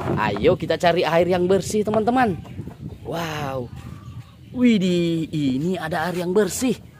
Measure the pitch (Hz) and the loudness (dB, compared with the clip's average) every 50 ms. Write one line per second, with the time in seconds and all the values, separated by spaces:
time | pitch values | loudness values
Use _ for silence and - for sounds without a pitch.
0 | - - - 98 107 107 104 101 113 156 185 - 170 147 160 151 - 170 170 180 | -4 -4 -2 -2 -2 -2 -2 2 4 4 4 4 0 -2 -2 2 2 2 4 4
1 | 156 - 165 170 180 175 185 180 180 180 196 190 - - - 214 202 214 214 226 | 2 2 4 4 4 4 2 2 2 2 2 2 0 0 -2 0 0 2 0 2
2 | 214 233 240 262 254 214 170 - - - - - - - - - - - - - | 2 2 2 4 2 2 0 -2 -6 -12 -12 -12 -12 -12 -14 -14 -14 -14 -12 -12
3 | - - 151 170 165 160 156 151 147 135 135 131 120 120 - - - - - - | -10 -8 -6 -6 -6 -6 -6 -6 -6 -6 -6 -6 -8 -8 -12 -14 -14 -14 -16 -16
4 | - - - - - - - - - - - 254 247 240 226 196 185 185 180 175 | -16 -16 -16 -16 -16 -18 -20 -20 -20 -10 -2 2 4 4 4 4 4 2 2 2
5 | 170 170 165 165 160 - - 156 143 135 127 131 156 180 185 165 156 160 175 165 | 2 2 0 -2 -2 -2 -2 0 0 0 0 0 0 -2 -2 -2 -4 -4 -4 -2
6 | 156 180 170 180 170 175 185 214 208 180 - - 254 262 196 - - - - | -2 -2 -4 -2 -2 0 2 2 2 2 0 0 0 0 0 -2 -6 -14 -20